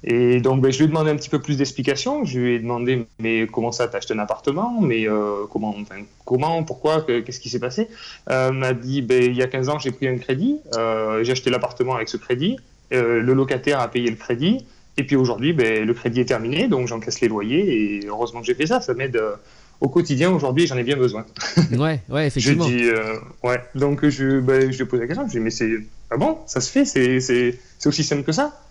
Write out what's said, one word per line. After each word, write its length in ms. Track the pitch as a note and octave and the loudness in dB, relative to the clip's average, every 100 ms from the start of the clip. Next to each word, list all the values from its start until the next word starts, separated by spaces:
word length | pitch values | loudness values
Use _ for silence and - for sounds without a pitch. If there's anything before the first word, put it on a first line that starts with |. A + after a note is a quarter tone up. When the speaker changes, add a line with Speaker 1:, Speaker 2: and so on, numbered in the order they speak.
Speaker 1:
Et 360 | - A#2+ B2 B2 | 0 2 4 4
donc, 200 | B2 C3 | 4 4
ben, 100 | C3 | 2
je 60 | C3 | 4
lui 80 | D#3 | 4
ai 20 | |
demandé 220 | D#3 D#3 | 4 0
un 60 | D3 | 0
petit 140 | - | -2
peu 100 | D3 | -4
plus 180 | C#3 C#3 | -2 -2
d'explications. 640 | C#3 - C3+ C#3 B3 D4 G3 | -2 -2 -2 -2 -2 -2 -2
Je 140 | B2+ | -2
lui 140 | B2 | 0
ai 60 | A#2+ | 0
demandé, « 480 | A2+ A#2+ B2 B2+ A#2 _ | -2 -2 0 -2 -4 _
Mais 280 | A2+ A2+ A2 | -2 0 0
comment 240 | - A#2 | -2 -4
ça, 160 | A#2 A#2+ | -2 -2
t'as 100 | G2+ | -4
acheté 160 | - | -4
un 60 | A2 | -4
appartement ? 600 | G#2 A2 - D3 A#3 A#3+ | -4 -4 -2 -2 -2 0
Mais, 300 | E3 A2+ A2 | 0 2 0
euh, 360 | G#2+ G#2 G#2 G#2 | 0 0 -4 -6
comment, 240 | - G#2+ G#2 | -6 -6 -6
enfin, 200 | G#2 F#2+ G#2 _ - | -10 -14 -18 _ -4
comment, 380 | B2+ D3+ E3 | -2 0 -2
pourquoi, 380 | D#3+ - D3+ D#3+ | -4 -4 0 0
que-, 200 | D#3 A#2+ | 0 -2
qu'est-ce 180 | A2 - | -2 -12
qui 100 | B2 | -8
s'est 100 | A#2 | -6
passé ? » 280 | A#2+ C3 A3+ - - - - | -4 -4 -6 -6 -20 -18 -4
Euh, 200 | C3 C3 | -2 0
elle 40 | |
m'a 200 | C3 C3 | 0 -2
dit, 280 | B2 B2 C#3 | -2 -2 -4
Ben, 220 | A#2 B2+ | 2 4
il 120 | B2 B2 | 4 2
y 60 | |
a 60 | B2+ | 0
quinze 200 | C3+ B2+ | 0 -2
ans, 120 | D3 | -2
j'ai 100 | C3+ | -4
pris 180 | B2 C3+ | -4 -2
un 100 | B2+ | -2
crédit. 400 | - C3+ A3+ D4 - A#2 | -2 0 0 -2 -4 -2
Euh, 480 | A2+ A2 G#2+ A2 | 0 0 0 0
j'ai 80 | A#2 | 0
acheté 180 | C3 - | 0 0
l'appartement 460 | B2 A#2+ - B2 B2 | 0 -2 -2 -2 -2
avec 140 | A2+ | -4
ce 80 | A#2 | -8
crédit. 400 | - B2 F3 C4 - _ _ | -4 -2 -2 -4 -10 _ _
Euh, 260 | B2+ A#2 A#2+ | 0 2 2
le 140 | A#2+ | 4
locataire 460 | C3 C3 C3 C#3 C#3 | 2 2 0 0 0
a 80 | A#2 | 0
payé 220 | B2 A#2+ | 0 -2
le 60 | A2 | -4
crédit. 460 | - A#2+ D#3+ C4 - - - - | -6 -2 2 0 -4 -20 -12 -6
Et 60 | |
puis 120 | C3 C#3 | 0 2
aujourd'hui, 380 | B2+ A2 C#3+ | 2 0 0
ben, 300 | E3 A2+ A2 | 2 2 2
le 100 | G#2+ A#2 | 0 -2
crédit 240 | B2+ A#2 | -2 0
est 60 | B2 | 0
terminé, 420 | A#2+ A#2 D3 B3 | 0 -2 0 0
donc 200 | C#3+ B2 | 0 -2
j'encaisse 320 | A2+ G#2+ - | -6 -8 0
les 60 | - | 0
loyers. 760 | G#2+ G2+ D3 G3 A#2 G#2 G2+ | 0 0 0 2 2 0 -2
Et 20 | G2+ | -6
heureusement 360 | G#2 A#2+ A#2 | -6 -6 -4
que 40 | A#2 | -4
j'ai 80 | |
fait 140 | B2 D#3 | -2 0
ça, 140 | B3 | 0
ça 120 | - | 0
m'aide, 220 | A#2+ C3+ A#2+ | -4 -2 -2
euh, 200 | A2 G2+ - - - - | -2 -4 -14 -20 -20 -4
au 80 | C3+ | 0
quotidien 420 | F3 - C3+ E3+ | 2 2 2 4
aujourd'hui, 360 | F3+ C#3 C3 E3+ | 2 2 2 2
j'en 100 | B2+ | 0
ai 60 | |
bien 140 | A#2+ C#3 | 0 2
besoin. 280 | B2 G#2+ A2 - - | 2 0 -10 -10 -2
<laughs> 240 | - D#3+ | 2 2
Speaker 2:
Ouais, 300 | A#2 D#3 D3+ - | 2 0 -2 -4
ouais, 180 | C3+ D3+ | -2 0
effectivement. 400 | C3+ B2+ D3+ D#3+ | 0 2 4 2
Speaker 1:
Je 100 | B2 | 2
dis, 60 | A#2+ | 2
euh, 260 | A2+ A2 A2 - - | 2 0 -6 -10 -6
ouais. 160 | B2 B2 B2 | -2 -2 -4
Donc 340 | C3+ C#3+ C#3+ D3+ | 0 0 4 2
je, 320 | C3+ C3+ C3+ | 2 2 2
ben, 320 | B2+ C3+ C3 | 4 4 4
je 60 | C3 | 0
lui 60 | |
ai 20 | B2+ | -2
posé 160 | B2 | -2
la 60 | A#2+ | -2
question, 200 | F#3 C4+ | -4 -2
je 60 | |
lui 40 | B2 | -2
ai 20 | |
dit, « 40 | A2+ | -2
Mais 40 | |
c'est, 220 | A2+ A2+ A2+ G#2+ - - | 0 -2 -2 -6 -16 -6
ah 60 | A#2 | 0
bon, 200 | B3 D#4+ - | 0 -2 -4
ça 160 | C3 | -4
se 80 | B2 | 0
fait, 160 | C4+ C#4+ | 2 2
c'est, 340 | C3+ B2+ B2+ | 4 4 2
c'est, 380 | C3 B2 A#2+ B2 - - | 2 2 2 -2 -12 -2
c'est 100 | D3 | -2
aussi 140 | D3 | 0
simple 180 | D3+ D3 | 0 -2
que 80 | C3+ | 0
ça ? » 300 | D#3+ D4 - - | -2 -2 -4 -20